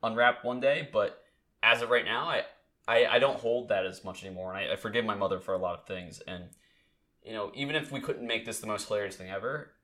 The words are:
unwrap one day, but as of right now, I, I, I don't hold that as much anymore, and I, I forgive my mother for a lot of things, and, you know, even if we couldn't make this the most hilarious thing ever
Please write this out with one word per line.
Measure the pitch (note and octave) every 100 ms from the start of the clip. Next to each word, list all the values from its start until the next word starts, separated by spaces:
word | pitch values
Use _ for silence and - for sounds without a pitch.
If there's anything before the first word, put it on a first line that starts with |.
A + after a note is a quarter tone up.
unwrap | A#2 A2 B2 A#2
one | A#2+ B2
day, | C3+ D3 D3
but | A2 G2+ - _ _ _ _
as | A2 A#2
of | A#2
right | A#2+ F#2+
now, | A#2 D#3+
I, | C3+ - - _ _ -
I, | A#2 -
I | A#2+
don't | C3+ B2
hold | A#2 A#2+ B2
that | G2+ F#2
as | F2+
much | F#2+ F#2 G2
anymore, | F2+ F#2
and | F#2+ G2
I, |
I | G2+
forgive | A2+ A2 A2
my | G2+
mother | G2 F#2
for | -
a | F#2+
lot | F2+ F2
of | -
things, | F#2 F2 - -
and, | F#2 F2+ - _ _ _ _ _ _
you | -
know, | A2 G#2
even | B2 C#3 D#3
if | C#3+
we | C3+
couldn't | - - A#2
make | A2+ A2+
this | A2
the | A2
most | G#2 -
hilarious | G#2 G2+ F#2+
thing | F#2
ever | G2 A#2 D3 D3 _